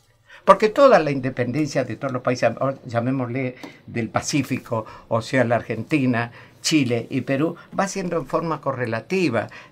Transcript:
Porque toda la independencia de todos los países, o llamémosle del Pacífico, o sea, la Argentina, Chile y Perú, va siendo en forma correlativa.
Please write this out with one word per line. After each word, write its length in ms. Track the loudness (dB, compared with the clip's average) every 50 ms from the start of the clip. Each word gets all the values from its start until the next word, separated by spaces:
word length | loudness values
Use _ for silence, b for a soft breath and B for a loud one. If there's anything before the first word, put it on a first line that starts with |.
| _ _ _ _ _ B B B B
Porque 240 | 4 6 6 4 2
toda 300 | 4 6 8 8 8 6
la 120 | 6 4
independencia 720 | -2 -2 -2 -4 -2 -2 -2 0 0 -2 -2 -2 -2 -2 -2
de 140 | -4 -6
todos 160 | -8 -6 -6 -6
los 80 | -2
países, 300 | -2 -2 0 2 0 0 0 0
o 120 | -2 -2 -4 -4 -8
llamémosle 720 | -6 -4 -2 0 0 0 -2 -2 -4 -4 -4 -4 -4 -6 B B B B B B
del 220 | -8 -6 -4 -4
Pacífico, 760 | -2 -4 -4 -2 -2 0 0 0 -2 -4 -6 -6 -4 -4 -4 -6 B B B B B
o 120 | -2 -2
sea, 220 | -2 0 2 2 4
la 140 | 4 2
Argentina, 760 | 0 0 -2 -6 -6 -4 -2 0 0 2 2 2 0 -2 -4 B B B B B B
Chile 440 | -2 2 2 2 2 2 0 -2 -2 -2
y 120 | -4 -4
Perú, 360 | -2 -2 0 0 0 -2 -4 B B B B
va 120 | -2 -2 -2
siendo 260 | -2 -4 -4 -4 -4
en 100 | -4 -4
forma 360 | -2 -2 -2 -2 -2 -4 -4
correlativa. 880 | -4 -4 -4 -2 -2 -4 -4 -4 -4 -2 0 0 2 2 0 0 -2 -4 B B B B